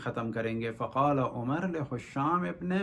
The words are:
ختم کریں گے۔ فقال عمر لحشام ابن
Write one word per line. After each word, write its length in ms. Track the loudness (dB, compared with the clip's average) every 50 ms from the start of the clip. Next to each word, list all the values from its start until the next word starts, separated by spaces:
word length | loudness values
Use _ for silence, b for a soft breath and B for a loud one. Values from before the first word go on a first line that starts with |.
| 0
ختم 280 | -2 -4 -2 -4 -2 -2
کریں 280 | -2 0 0 0 0
گے۔ 100 | -2 -2 -2 -4
فقال 400 | -4 -2 2 4 4 4 4 4
عمر 480 | 2 0 0 -2 -2 0 0 0 0 -2
لحشام 760 | -2 -2 -2 -4 -4 -6 -8 -6 -2 0 2 2 2 2 2
ابن 280 | 0 -4 -4 -2 0 2 2